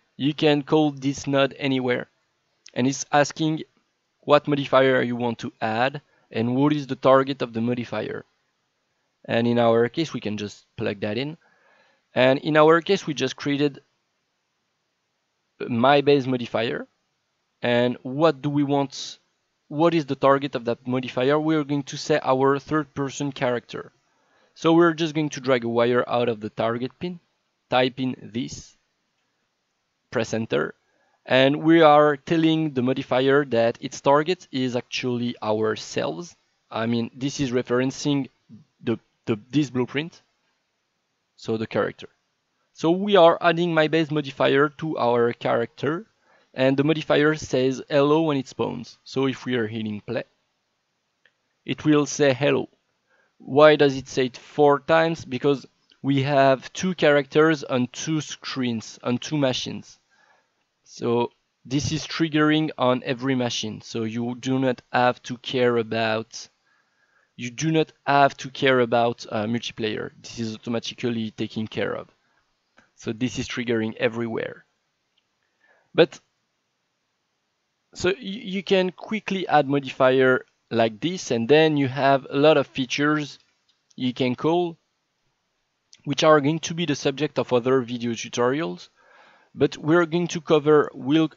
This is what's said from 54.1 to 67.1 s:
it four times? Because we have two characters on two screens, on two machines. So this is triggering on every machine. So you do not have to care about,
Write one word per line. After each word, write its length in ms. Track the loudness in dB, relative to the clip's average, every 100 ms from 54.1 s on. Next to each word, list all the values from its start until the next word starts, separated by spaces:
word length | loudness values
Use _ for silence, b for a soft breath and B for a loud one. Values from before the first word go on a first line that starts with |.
| -2 -2
it 100 | -4
four 420 | -8 2 4 4
times? 460 | 2 2 2 -2
Because 420 | -8 -2 0 0 -4 _ _ _
we 220 | -2 0
have 500 | 2 4 4 2 -2
two 220 | -8 -6
characters 720 | 0 2 2 2 2 4 2
on 240 | -2 -2 -2
two 320 | -6 -4 -4
screens, 800 | -4 -12 -10 -6 -4 -4 -8 -10
on 160 | -4 -4
two 180 | -2 -2
machines. 640 | 0 -2 -6 -12 -16 _ _ _ _ _ _ _ _ _
So 480 | _ -8 -2 0 -2 _ _ _
this 260 | -6 -4 -2
is 160 | -6 -6
triggering 640 | -4 -2 2 2 2 -2 -2
on 240 | 0 0
every 300 | -2 -4 -2
machine. 460 | -2 -2 -4 -8 -10
So 240 | -10 -8
you 320 | -6 -6 -6 -6
do 240 | -4 0
not 200 | 0 -2 -4
have 280 | 0 0 0
to 140 | -8 -12
care 400 | -6 0 0 0
about, 720 | -2 -2 -2 -4 -6 -16 -20 _ _ _ _ _ _